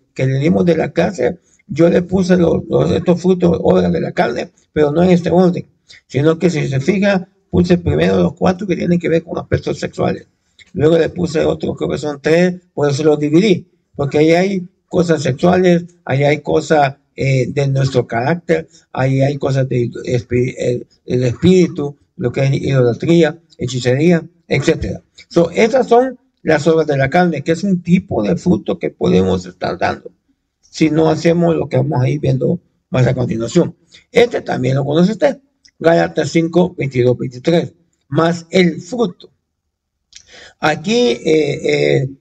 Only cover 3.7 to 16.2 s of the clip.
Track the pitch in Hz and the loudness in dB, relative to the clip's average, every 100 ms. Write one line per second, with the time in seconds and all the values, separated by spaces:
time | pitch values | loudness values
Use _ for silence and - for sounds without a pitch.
3.7 | 185 180 170 - - 135 - 156 _ _ | 2 2 -2 -4 -2 -4 -4 -10 _ _
4.7 | - 147 151 180 170 170 170 185 175 - | -2 0 2 2 2 2 2 2 0 -8
5.7 | _ _ - _ 127 151 160 175 151 139 | _ _ -20 _ 0 0 2 0 -2 -4
6.7 | 135 135 202 202 190 185 _ _ 185 180 | -4 -2 0 2 0 -4 _ _ -2 2
7.7 | 170 170 147 170 190 175 - 180 185 208 | 0 0 0 0 0 0 -2 -2 -2 -4
8.7 | 160 165 175 151 165 170 147 123 147 - | -4 0 0 0 -2 -4 -10 -4 -4 -4
9.7 | 143 - - 127 - - _ _ _ - | -6 -8 -4 -4 -4 -10 _ _ _ -14
10.7 | - 147 165 151 - 165 156 151 160 - | 0 2 4 0 -2 -4 -2 -2 -2 -6
11.7 | - 151 151 151 143 151 165 180 180 _ | -6 -4 -4 -6 -6 0 2 2 -2 _
12.7 | - 143 139 156 147 147 156 214 180 - | -4 -2 0 0 0 2 2 4 0 -2
13.7 | _ _ - 139 151 156 170 190 196 180 | _ _ -6 -4 2 4 4 2 -2 -8
14.7 | _ _ 175 170 156 135 127 175 185 185 | _ _ -2 0 0 -2 0 2 4 4
15.7 | 170 175 _ - 131 | 2 -2 _ -6 0